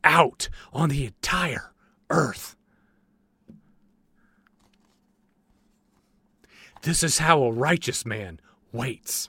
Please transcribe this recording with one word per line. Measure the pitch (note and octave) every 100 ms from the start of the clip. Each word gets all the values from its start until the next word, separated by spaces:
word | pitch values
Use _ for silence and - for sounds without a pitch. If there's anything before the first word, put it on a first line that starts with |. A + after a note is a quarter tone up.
out | - D#3+ D3 - - - -
on | C3 D#3+
the | C#3 B2
entire | - - F#3 F3 A#2 - _ _ _ _
earth. | - C#3+ - - - _ _ _ _ _ _ _ _ - - _ _ _ _ _ _ _ _ _ _ _ _ _ _ _ _ _ _ _ _ _ _ _ _ _ _ _ _ _ - - -
This | D#3+ E3+
is | E3 -
how | D#3+ D#3+
a | B2
righteous | A2+ C#3+ E3+ - - A#2
man | A2 F#2+ E2 _ _ _
waits. | A#2 B2+ - - -